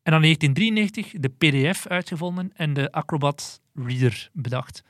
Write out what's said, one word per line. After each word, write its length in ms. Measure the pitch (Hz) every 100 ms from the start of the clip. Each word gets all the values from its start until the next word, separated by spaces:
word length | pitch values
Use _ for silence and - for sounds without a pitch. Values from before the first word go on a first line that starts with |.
En 100 | -
dan 20 |
in 60 | 160
negentien 340 | 156 156 147
drieënnegentig 580 | 135 220 214 208 214 196
de 160 | 185 131
P 120 | - 160 139 139
D 40 | 196
F 100 | -
uitgevonden 640 | 180 185 165 175 180 185
en 180 | - 156
de 180 | 139 -
Acrobat 680 | 156 - 160 143 143 - - _
Reader 540 | - 123 127 127 104 -
bedacht. 500 | 175 123 127 - - -